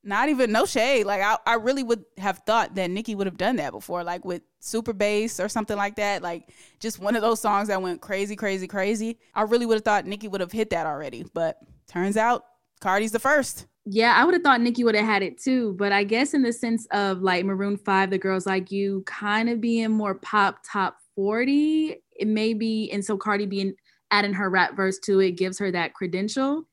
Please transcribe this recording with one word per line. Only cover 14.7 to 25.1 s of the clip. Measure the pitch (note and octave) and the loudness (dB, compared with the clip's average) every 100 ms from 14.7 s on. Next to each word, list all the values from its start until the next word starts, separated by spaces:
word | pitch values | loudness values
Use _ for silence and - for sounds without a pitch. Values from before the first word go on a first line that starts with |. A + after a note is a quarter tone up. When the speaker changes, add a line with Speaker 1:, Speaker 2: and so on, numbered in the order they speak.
| A#3+ | 2
Speaker 2:
would | A#3 G#3 | 2 4
have | A3 | 2
had | G3+ | 0
it | F#3 - | 0 -4
too. | - B3+ A3+ F#3 | 0 0 0 -2
But | G3+ | 2
I | G3+ | 2
guess | G3+ A3 C#4+ | 2 0 2
in | D4 | 2
the | A#3+ | 2
sense | A#3 A#3 A3+ - | 0 -2 -2 -2
of, | G3+ G3 F#3 | -2 0 0
like, | F#3+ F3+ G3 | 2 2 0
Maroon | F#3+ G3+ G3+ | -2 -2 -2
five, | - F#3+ F#3+ | 2 2 2
The | F#3+ | 0
Girls | F#3+ F#3+ F#3+ | 0 -2 0
Like | F#3+ F#3 | -2 -2
You | G3 G3 G3 F#3+ | -4 -2 -4 -6
kind | - G#3 G#3+ A#3 | -8 -2 0 0
of | A#3 | 0
being | A#3 A3+ A3 | 0 0 2
more | A3 G#3 F#3+ | 0 0 -4
pop | - G#3+ G3 - - | 0 2 2 0 -6
top | G#3 F#3 - _ - | -2 -2 -4 _ -4
forty, | G3 A3 C4 C#4+ D4+ D#4 D#4 - _ - | 0 0 2 4 4 2 0 -4 _ -4
it | G#3+ | 0
may | G#3+ A3 G#3+ | 2 0 0
be, | A3+ A3 A3 | 0 -2 -2
and | G3+ G3 | -4 -4
so | G3 | -4
Cardi | G#3+ G3+ G3+ | 0 -2 -2
being, | G3 G3 F#3+ _ _ _ | -2 -4 -6 _ _ _
adding | G3+ G3+ | 2 2
her | F#3+ G3 | 0 0
rap | F#3 F3+ - | 2 2 0
verse | F#3+ F#3+ | -2 -2
to | - | 2